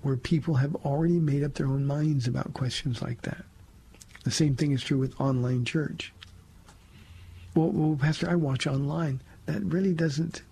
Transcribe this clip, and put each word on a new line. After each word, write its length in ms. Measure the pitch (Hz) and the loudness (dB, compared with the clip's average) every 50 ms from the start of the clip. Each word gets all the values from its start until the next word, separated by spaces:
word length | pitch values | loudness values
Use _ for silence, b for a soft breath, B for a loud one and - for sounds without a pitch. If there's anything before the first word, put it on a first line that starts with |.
| - | 2
where 140 | 143 135 | 0 0
people 400 | 123 - - 175 156 - 170 160 | 0 2 2 2 2 2 2 2
have 180 | 127 135 143 165 - - | 2 2 2 0 -2 -2
already 360 | 143 139 147 165 170 175 175 | -2 0 2 4 4 4 4
made 240 | 160 147 135 143 143 | 4 2 2 2 0
up 100 | 147 139 | -2 -2
their 140 | - 147 135 | -2 0 0
own 180 | 135 139 139 | 2 2 0
minds 400 | 139 139 147 151 156 151 139 120 | 0 0 2 2 2 2 2 0
about 260 | 123 127 131 - - - | 0 -2 -2 -4 -4 -4
questions 480 | - 131 123 - - - 139 117 - | -4 -4 -2 -4 -4 -4 -4 -4 -2
like 220 | - - 120 - - | -4 -6 -6 -6 -6
that. 220 | - - - - - - - - - - - - - - - - - - - - | -6 -6 -6 -10 -20 -20 -20 -20 -20 -20 -20 -20 -20 -20 -20 -20 -20 -20 -4 -4
The 80 | - - | -2 2
same 240 | - 160 147 139 | 2 2 2 4
thing 160 | 120 156 147 139 | 2 2 2 2
is 100 | 131 - | 0 0
true 160 | - 147 135 | 0 0 2
with 200 | 131 131 - - | 2 -2 -2 0
online 440 | 135 135 135 127 123 123 127 127 120 | 0 2 2 2 0 0 0 0 0
church. 480 | - - 160 151 - - - - - - - - - - - - - - - - - - B B B B B B B B B B B B B B B B | 0 0 -2 -2 -2 -6 -8 -12 -12 -14 -18 -20 -20 -20 -20 -20 -20 -20 -20 -20 -20 -20 B B B B B B B B B B B B B B B B
"Well, 160 | 160 160 170 | 2 2 4
well, 260 | - - 156 156 156 | 2 2 2 2 2
Pastor, 320 | 143 127 156 156 - - - | 2 2 0 2 0 0 0
I 60 | 175 | 2
watch 320 | 175 160 139 131 127 - | 2 2 2 0 0 0
online." 560 | 147 139 135 139 143 151 165 170 151 131 131 B B B B B | 0 0 0 0 -2 -2 -2 -2 -2 -2 -4 B B B B B
That 160 | - 151 - - | -6 -4 -2 -2
really 320 | 90 - 180 190 196 175 | 0 0 2 2 2 2
doesn't 480 | 160 165 160 139 139 165 165 - - - - | 2 0 0 0 0 -2 -2 -4 -10 -16 -16